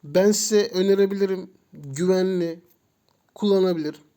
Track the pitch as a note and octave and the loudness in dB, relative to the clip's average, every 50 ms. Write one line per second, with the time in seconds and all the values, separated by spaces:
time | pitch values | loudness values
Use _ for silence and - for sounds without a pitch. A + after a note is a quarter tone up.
0 | - D3 D3 F3 F#3+ G#3 G#3 G#3 - - G#3+ G#3 G3+ - - F#3 F#3+ G3 G3 G3 | -18 0 0 2 2 4 2 0 -2 0 2 0 0 0 -2 -2 2 2 4 2
1 | G3 G3 G3+ G3 G3 F#3+ F#3+ F#3 F#3 F#3 _ _ _ _ - D3+ C#3+ C#3 C3+ C#3 | 2 0 2 -2 -2 -2 -2 -6 -8 -14 _ _ _ _ -20 -20 -16 -14 -6 -4
2 | F3 F3+ F#3 F#3 F#3 F#3+ F#3+ F3+ E3+ E3 E3 E3+ _ _ _ _ _ _ _ _ | 0 0 2 2 2 0 0 -2 -4 -4 -6 -10 _ _ _ _ _ _ _ _
3 | _ _ _ _ _ _ _ - - G3+ G3 F#3+ F#3 F#3 F3 D#3+ D3+ D3+ D3 - | _ _ _ _ _ _ _ -4 0 2 2 4 2 2 0 -2 -4 -8 -8 -12
4 | _ _ _ | _ _ _